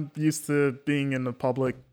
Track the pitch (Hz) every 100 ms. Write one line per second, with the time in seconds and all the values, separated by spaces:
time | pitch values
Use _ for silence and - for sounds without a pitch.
0 | 147 151 156 151 - 147 143 135 - 143
1 | 139 131 127 123 131 127 127 127 -